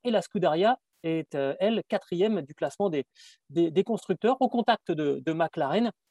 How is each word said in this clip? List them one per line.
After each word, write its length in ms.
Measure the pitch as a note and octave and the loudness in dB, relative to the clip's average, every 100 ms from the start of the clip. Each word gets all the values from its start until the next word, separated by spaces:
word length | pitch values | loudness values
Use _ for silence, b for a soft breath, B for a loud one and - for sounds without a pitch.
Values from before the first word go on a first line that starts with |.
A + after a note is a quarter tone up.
et 80 | B3 | 0
la 100 | G#3+ | 0
Scuderia 560 | - G#3 E3+ D#3 G3+ B3+ _ _ | 0 0 2 4 2 2 _ _
est, 340 | E3 D#3+ D#3 D3+ | -4 -4 -4 -4
euh, 200 | C#3 - | -2 0
elle, 240 | G3 A3+ - | 0 0 -2
quatrième 540 | G3+ - E3+ G#3+ G#3 | -6 -4 0 0 0
du 100 | C#3 | -4
classement 360 | D3+ D#3 - G3+ | -6 -6 -2 -2
des, 160 | D3+ B2+ B B B _ | -2 -6 B B B _
des, 220 | C#3+ E3+ | 0 2
des 120 | D#3+ | 2
constructeurs 540 | G3 A3 - F#3 G#3+ C4 | 0 -2 -2 -2 0 2
au 100 | B3+ | 0
contact 420 | A#3+ A#3 A3 - | 0 2 0 0
de, 300 | D#3+ D3 C#3 C3 | -2 0 -2 -2
de 80 | |
McLaren. 580 | D#3+ D#3+ - C#3 F3 A#3+ - _ | -2 -2 -2 -2 0 -2 -4 _